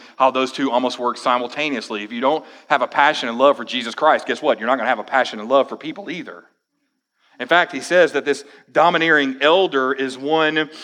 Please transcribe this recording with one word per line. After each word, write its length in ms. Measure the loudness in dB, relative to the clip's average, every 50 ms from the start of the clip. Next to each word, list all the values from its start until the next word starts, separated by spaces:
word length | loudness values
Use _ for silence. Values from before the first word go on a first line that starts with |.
| -20 -10 -2
how 160 | 2 2 2
those 220 | 2 2 -2 -2 -2
two 180 | -4 -2 0
almost 280 | 0 0 0 -2 -4 -4
work 180 | -4 -4 -4
simultaneously. 880 | -2 -2 0 0 0 -2 -4 -6 -6 -6 -4 -4 -6 -8 -8 -8 -8 -8
If 80 | -8 -6
you 80 | -2
don't 240 | -2 0 0 -2 -4 -10 -20 -12 _ -2
have 120 | -2 0
a 60 | 0
passion 400 | -2 0 2 2 2 2 0 -4
and 100 | -4 0
love 200 | 4 4 4 4
for 80 | 2 -2
Jesus 280 | -8 -6 -6 -6 -6 -4
Christ, 320 | 0 2 2 2 2 0
guess 160 | -4 -6 -2
what? 160 | 0 0 0
You're 100 | 0 0
not 100 | -2 0
gonna 100 | 0 0
have 120 | -2 -2 -2
a 40 | -4
passion 380 | -2 -2 -2 -2 -2 -4 -8
and 80 | -4 0
love 180 | 2 2 2
for 80 | 0 -4
people 340 | -12 -12 -12 -12 -12 -12 -12
either. 360 | -12 -12 -12 -14 -16 -20 -20 _ _ _ _ _ _ _ _ _ _ _ _ _ _ _ _ _ _ -8
In 60 | -2 2
fact, 240 | 2 2 2 0 -4
he 80 | -8
says 320 | -2 2 4 4 4 4 2
that 100 | 0 0
this 220 | -2 -2 -2 -6 -18 -20 -20 _ _
domineering 680 | 2 4 4 4 4 2 2 4 4 4 2 0 -2 0
elder 500 | 2 4 4 4 2 2 0 0 0 0
is 260 | -2 -2 -4 -6 -6
one 520 | -6 -4 -2 0 2 2 2 0 -2 -2 -4 -6 -18